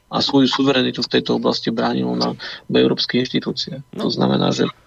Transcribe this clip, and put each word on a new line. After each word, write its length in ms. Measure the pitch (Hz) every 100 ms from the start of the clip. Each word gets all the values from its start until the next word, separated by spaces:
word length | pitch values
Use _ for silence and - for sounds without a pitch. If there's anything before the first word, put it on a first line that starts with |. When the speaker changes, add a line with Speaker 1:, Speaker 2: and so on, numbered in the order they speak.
| -
Speaker 1:
a 80 | 120
svoju 320 | - 139 127
suverenitu 560 | - 135 131 123 123 123
v 60 |
tejto 240 | 127 123 117
oblasti 320 | 123 127 -
bránilo 480 | 113 120 127 123 123
na, 160 | 120 - - - -
v 80 |
európskych 560 | - - - - - 185
inštitúciách. 640 | - - - - 151 -
Speaker 2:
No. 80 | -
Speaker 1:
To 80 | -
znamená, 400 | - 64 67 -
že 160 | - - -